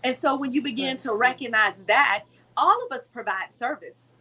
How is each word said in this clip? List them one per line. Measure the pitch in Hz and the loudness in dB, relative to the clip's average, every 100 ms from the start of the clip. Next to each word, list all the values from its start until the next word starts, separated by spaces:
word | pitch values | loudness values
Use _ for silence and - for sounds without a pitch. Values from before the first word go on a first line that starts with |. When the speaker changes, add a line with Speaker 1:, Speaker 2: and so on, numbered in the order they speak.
Speaker 1:
And | 254 254 | -2 0
so | 302 269 | 0 0
when | 277 | 0
you | 254 | -2
begin | 269 233 269 | -2 -4 -4
Speaker 2:
Right. | 262 | -4
Speaker 1:
to | 262 208 | -4 2
recognize | 247 254 247 220 208 190 190 | 2 0 -2 2 0 0 2
that, | 226 - 208 - _ _ - | 4 4 0 -6 _ _ 0
all | 320 453 494 | 2 2 0
of | |
us | 262 - | -8 -8
provide | 240 208 190 - | -10 -6 -6 -8
service, | - 240 294 - - - _ | -8 -6 -6 -12 -20 -20 _